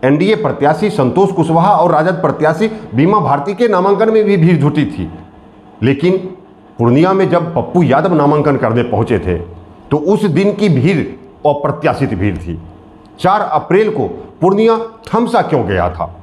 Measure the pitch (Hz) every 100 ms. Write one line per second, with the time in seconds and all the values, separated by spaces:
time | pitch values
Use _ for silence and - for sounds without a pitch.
0 | 123 147 190 220 147 - 143 160 208 -
1 | 139 139 196 180 165 165 180 190 175 156
2 | 160 170 165 - 151 160 220 220 - 113
3 | 160 208 139 143 180 202 240 190 190 196
4 | 220 220 202 202 160 165 143 143 139 -
5 | 82 - - - - - - - 123 139
6 | 170 190 - - - - - - 117 127
7 | 175 190 190 170 165 - 147 180 151 131
8 | 185 165 143 151 147 135 120 117 120 104
9 | 113 110 85 85 85 - - - - 147
10 | 151 202 208 151 196 196 208 139 120 196
11 | - - - - 151 143 147 - 156 147
12 | 139 98 101 82 87 85 - - - -
13 | - - 185 208 - 156 - 180 214 -
14 | 101 - - - 175 196 226 226 - -
15 | - 214 240 233 220 143 98 95 87 -
16 | 85 -